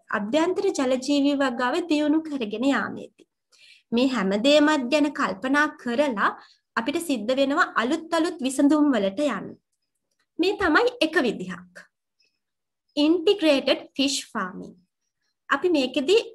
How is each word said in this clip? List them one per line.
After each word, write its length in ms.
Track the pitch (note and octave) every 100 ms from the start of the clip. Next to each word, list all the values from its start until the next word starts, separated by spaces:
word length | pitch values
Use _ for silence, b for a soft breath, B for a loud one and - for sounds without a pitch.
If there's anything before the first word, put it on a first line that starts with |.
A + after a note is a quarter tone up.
| -
අභ්‍යන්තර 560 | A3 G#3 D4 E4+ F#4 G4
ජල 260 | F#4 B3+ B3+
ජීවී 400 | C4 C#4+ C#4 C#4+
වගාව 380 | C4 A#3+ B3 E4
දියුණු 340 | F4 D4+ D4+ D#4
කරගෙන 420 | D#4+ C#4 G#3+ G#3+
යාමේදී. 640 | C4+ B3 G3 - - _ _ _ _ b b b _
මේ 160 | A#3 C4+
හැම 220 | B3 F#3+ G3+
දෙයක්මත් 460 | C4 D4 D4 D#4 A#3+
ගැන 200 | D4+ D4
කල්පනා 540 | C#4+ A#3+ F#3+ C4 C#4+ D4+ -
කරලා 540 | B3 A#3 D4 G3+ C#4 B B B _ -
අපිට 220 | A#3+ D#4
සිද්ධ 320 | E4 B3+ G#3 B3+
වෙනවා 360 | C4+ D4+ F4
අලුත් 400 | - A#3+ D#4+ -
අලුත් 240 | E4+ E4+ E4
විසඳුම් 460 | B3+ C4+ C#4+ D4+ D4
වලට 300 | A#3+ G3 G3
යන්න. 240 | D4 G3 - - _ _ _ _ _ _ _ -
මේ 180 | F4+ G4+
තමයි 340 | F#4 E4 A#4+ -
එක 160 | D#4 E4+
විදිහක්. 580 | B3 - F3+ F3+ - - - _ _ _ _ _ _ _ _ _ _ -
ඉන්ටිග්‍රේටඩ් 840 | D4 F4 E4 G4+ D#4+ C4+ C4 E4 -
ෆිෂ් 260 | - C#4 C4+
ෆාමිං. 480 | - A3+ F#3 F#3 F3+ - _ _ _ _ _ _ -
අපි 200 | C#4+ F4+
මේකෙදි, 480 | D#4 C4 D4+ C#4 G#4+ -